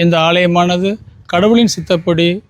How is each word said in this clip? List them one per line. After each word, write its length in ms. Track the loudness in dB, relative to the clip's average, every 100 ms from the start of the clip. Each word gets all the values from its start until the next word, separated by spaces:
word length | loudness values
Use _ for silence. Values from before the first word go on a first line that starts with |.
இந்த 160 | 0 0
ஆலயமானது 680 | 0 2 0 0 0 -2 -4 -6 -12 -20 -6
கடவுளின் 460 | 0 2 4 2
சித்தப்படி 560 | -2 -4 -2 -2 0 0 -2 -8